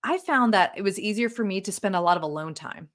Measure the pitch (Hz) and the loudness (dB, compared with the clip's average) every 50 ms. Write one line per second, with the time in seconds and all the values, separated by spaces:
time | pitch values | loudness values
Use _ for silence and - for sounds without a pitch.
0 | - 233 330 370 - - 302 262 247 233 214 196 180 - - - 202 196 190 202 | -2 -2 -2 -2 0 0 2 4 4 6 6 6 4 4 2 -2 -2 -2 -2 -2
1 | - 214 208 208 240 233 233 233 226 202 190 190 196 208 - - - 202 190 180 | -4 -4 0 0 0 -2 0 -2 -2 -2 -2 -4 -4 -4 -8 -4 -2 0 0 2
2 | 175 175 175 175 160 156 147 156 156 160 156 - 151 - - - 165 151 _ | 4 4 2 2 2 -4 -6 -6 -6 -8 -10 -10 -12 -14 -14 -14 -16 -20 _